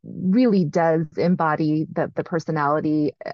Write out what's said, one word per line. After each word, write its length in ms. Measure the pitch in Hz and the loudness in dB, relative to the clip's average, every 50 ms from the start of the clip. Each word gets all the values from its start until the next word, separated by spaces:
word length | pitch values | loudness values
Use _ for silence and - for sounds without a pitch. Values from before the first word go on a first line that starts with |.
| - | -18
really 640 | - - - 185 185 185 240 254 240 202 196 175 | -16 -10 -4 -2 2 2 4 4 4 4 2 2
does 400 | 147 - 175 165 165 160 160 165 - - | 2 0 2 2 2 2 2 0 -2 -4
embody 720 | - 156 175 180 151 165 156 151 151 160 151 151 156 160 156 | -2 0 2 2 2 2 0 0 0 0 0 0 0 -2 -4
the, 220 | 160 170 143 - - | -4 -4 -4 -4 -4
the 120 | - 151 | -6 -6
personality 880 | - - 165 - - 160 156 143 139 147 151 147 156 151 151 151 147 - - - - | -4 -4 -4 -4 -4 -2 0 0 0 0 0 0 0 0 0 0 -2 -4 -6 -10 -12